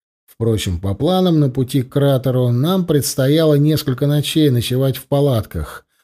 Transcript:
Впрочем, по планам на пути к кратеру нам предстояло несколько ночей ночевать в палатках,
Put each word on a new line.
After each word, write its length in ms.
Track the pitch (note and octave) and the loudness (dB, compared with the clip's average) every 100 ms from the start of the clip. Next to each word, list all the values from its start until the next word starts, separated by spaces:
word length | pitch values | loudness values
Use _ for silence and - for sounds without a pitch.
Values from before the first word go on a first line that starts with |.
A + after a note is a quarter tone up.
| _ _ _ | _ _ _
Впрочем, 540 | - A2+ G#2+ G2+ F2 | -6 -2 -2 -2 -4
по 160 | G2 G2 | -4 -2
планам 440 | D3+ F#3 F#3 D#3 | 0 2 2 2
на 100 | C#3 | 2
пути 320 | B2+ B2+ C#3+ | 0 -2 -2
к 60 | B2 | -2
кратеру 600 | C#3+ C#3+ C3 C3+ B2+ B2 | 0 2 0 0 0 0
нам 360 | A#2+ D#3 F#3+ F3 | 0 0 0 0
предстояло 720 | D3 - - C3+ D#3 D#3+ C#3+ | 0 0 -2 0 2 4 4
несколько 520 | D3+ D3+ - B2+ C#3+ | 2 0 -2 -2 0
ночей 420 | D3 C#3 D#3+ D3+ | 0 0 0 2
ночевать 460 | A#2+ A2 B2+ C3+ B2 | 2 0 -2 -2 -4
в 100 | - | -2
палатках, 800 | C#3+ C#3+ A2+ - E2+ D2+ - _ _ | 0 2 0 -4 -8 -8 -12 _ _